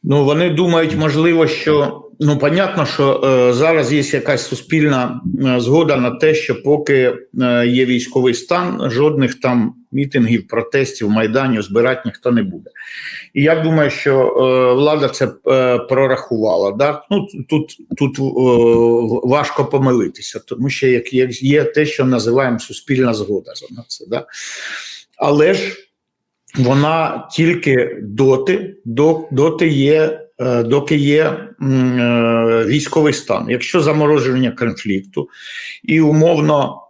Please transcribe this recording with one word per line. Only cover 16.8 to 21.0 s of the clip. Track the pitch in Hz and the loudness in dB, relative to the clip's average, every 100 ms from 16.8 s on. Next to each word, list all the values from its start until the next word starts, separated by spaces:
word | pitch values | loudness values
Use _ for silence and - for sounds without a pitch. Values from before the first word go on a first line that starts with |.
| 143 143 - | -2 -2 -4
Ну, | 202 196 - 147 | -4 -4 -12 -4
тут, | 151 156 - - - | -4 -4 -14 -14 -4
тут, | 139 139 | -4 -2
е, | 135 - 127 120 117 117 117 117 113 120 123 | -4 0 2 4 4 4 4 2 0 -2 0
важко | 143 143 - | 0 0 -4
помилитися, | 127 139 135 123 90 - - 110 - | -2 0 2 2 -2 -8 -14 -14 -12
тому | 117 135 | -6 -4
що | - 131 | 0 0
як, | 123 | 0